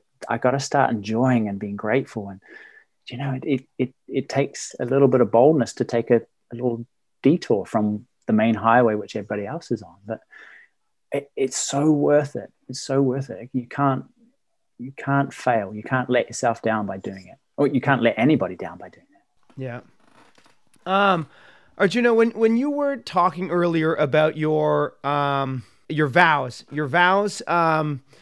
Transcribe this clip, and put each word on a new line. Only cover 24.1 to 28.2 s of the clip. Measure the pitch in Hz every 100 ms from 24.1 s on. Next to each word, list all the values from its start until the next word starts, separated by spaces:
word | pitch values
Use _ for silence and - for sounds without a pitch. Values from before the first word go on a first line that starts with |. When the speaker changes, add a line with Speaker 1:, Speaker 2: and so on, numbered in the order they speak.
| 151 156 156
Speaker 2:
your, | 151 156 151 147 147 - 139
um, | 143 143 139 135 131 - _ _
your | 156 147
vows, | 147 175 147 127 - -
your | 143 143
vows, | 160 180 196 208 - -
um, | 170 165 156 151 139 - -